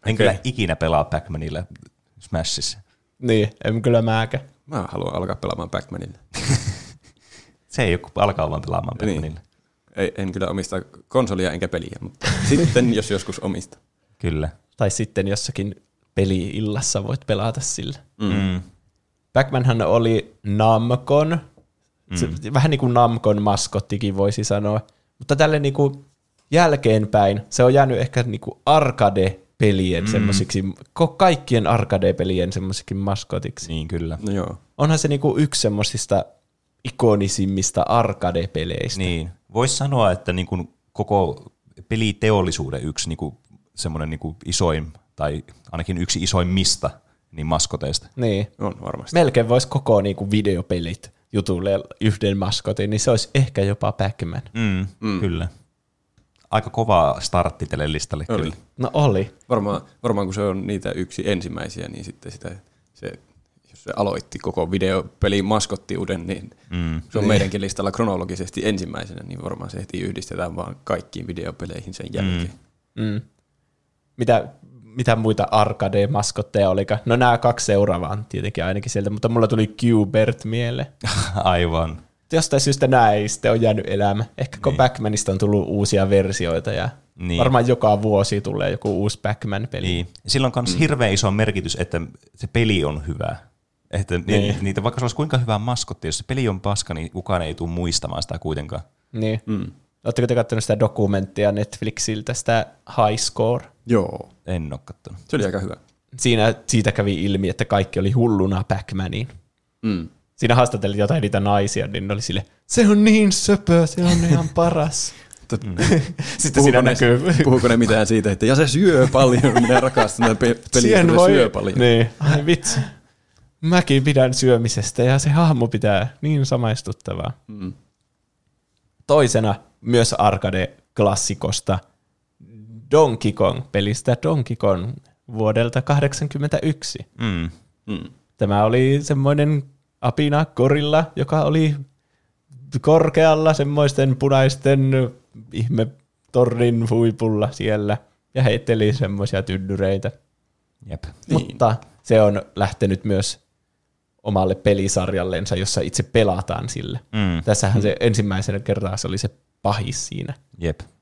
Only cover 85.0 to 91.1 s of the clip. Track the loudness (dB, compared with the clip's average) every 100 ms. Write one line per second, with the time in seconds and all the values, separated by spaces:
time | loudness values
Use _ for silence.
85 | -4 -2 -2 -2 2 2 0 -2 2 2
86 | 4 2 2 -2 -2 -2 -2 -4 -4 -8
87 | _ -10 -4 0 4 4 4 2 4 2
88 | 2 2 2 -2 -4 -4 -4 -4 -4 -2
89 | -2 -4 -6 -6 -6 -6 -6 -6 -4 -4
90 | -4 -12 -4 0 0 -2 -4 0 0 2
91 | 2